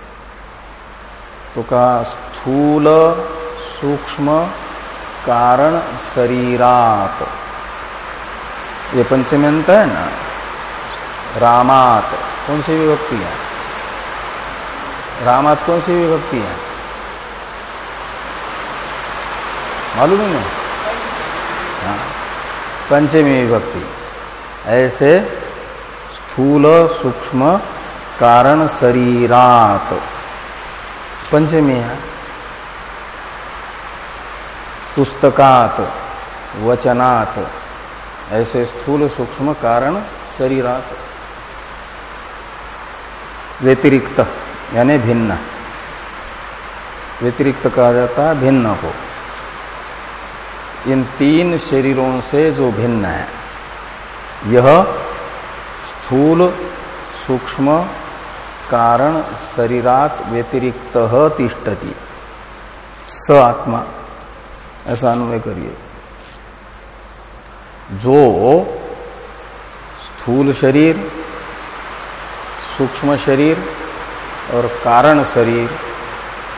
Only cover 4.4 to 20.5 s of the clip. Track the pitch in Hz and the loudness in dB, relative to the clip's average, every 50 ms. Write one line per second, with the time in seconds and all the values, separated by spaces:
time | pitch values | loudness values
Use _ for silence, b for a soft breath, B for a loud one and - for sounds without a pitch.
4.4 | 175 190 - - - - - - - - - - - - - - - 131 120 117 | 0 -2 -6 -10 -12 -12 -12 -12 -12 -12 -12 -12 -14 -14 -14 -6 -2 0 2 4
5.4 | 120 123 123 131 143 160 170 165 - - - - - - - 131 123 120 123 123 | 6 6 6 6 6 4 2 0 -2 -4 -8 -10 -10 -4 0 0 2 2 2 0
6.4 | 123 123 123 120 123 123 123 123 117 113 123 123 - 95 - - - - - - | 0 0 2 4 6 6 6 6 6 4 4 2 0 -2 -4 -6 -6 -8 -8 -10
7.4 | - - - - - - - - - - - - - - - - - - - - | -12 -12 -12 -12 -12 -12 -12 -12 -12 -12 -12 -12 -12 -12 -12 -12 -12 -12 -12 -12
8.4 | - - - - - - - - - - - 123 117 - 135 131 123 - 156 143 | -12 -12 -12 -12 -12 -12 -12 -12 -10 -2 0 0 2 4 2 2 2 2 2 4
9.4 | 147 147 151 160 151 175 190 220 196 135 92 78 90 - - - - - - - | 4 4 4 4 4 6 6 6 6 4 2 -2 -4 -4 -6 -8 -8 -10 -10 -10
10.4 | - - - - - - - - - - - - - - - - - - - 113 | -10 -10 -10 -10 -10 -10 -10 -12 -10 -12 -12 -12 -12 -12 -12 -12 -12 -8 0 4
11.4 | 120 117 120 123 127 131 135 135 127 123 113 104 - - - - - - - - | 6 8 8 8 8 8 8 8 8 8 6 4 2 0 -4 -6 -6 -8 -8 -8
12.4 | - - 147 151 139 160 160 160 156 156 151 147 - - 127 104 90 85 - - | -6 -4 -4 -2 0 0 0 2 4 4 2 2 0 -4 -4 -4 -4 -6 -6 -8
13.4 | - - - - - - - - - - - - - - - - - - - - | -8 -10 -10 -10 -10 -10 -10 -10 -10 -10 -10 -10 -10 -10 -10 -8 -8 -10 -10 -10
14.4 | - - - - - - - - - - - - - - - - 120 123 123 135 | -10 -10 -10 -10 -10 -10 -10 -10 -10 -10 -10 -10 -12 -12 -10 -2 2 4 4 4
15.4 | 143 151 151 147 - 170 170 170 160 180 175 175 170 160 160 147 - - 139 120 | 4 4 2 2 2 0 0 0 2 2 2 2 2 2 2 0 0 -2 -4 -4
16.4 | 101 90 87 - - - - - - - - - - - - - - - - - | -4 -6 -8 -10 -10 -12 -12 -12 -12 -12 -12 -12 -12 -12 -12 -14 -14 -14 -14 -14
17.4 | - - - - - - - - - - - - - - - - - - - - | -14 -14 -14 -14 -14 -14 -12 -12 -12 -12 -12 -12 -12 -12 -10 -10 -10 -10 -10 -10
18.4 | - - - - - - - - - - - - - - - - - - - - | -10 -10 -10 -10 -10 -10 -10 -10 -10 -10 -8 -10 -10 -8 -8 -8 -8 -8 -8 -8
19.4 | - - - - - - - - - - - 113 135 160 196 202 214 196 160 123 | -8 -8 -8 -8 -8 -8 -8 -8 -8 -6 0 2 4 4 4 4 2 0 0 -2
20.4 | 95 87 | -2 -4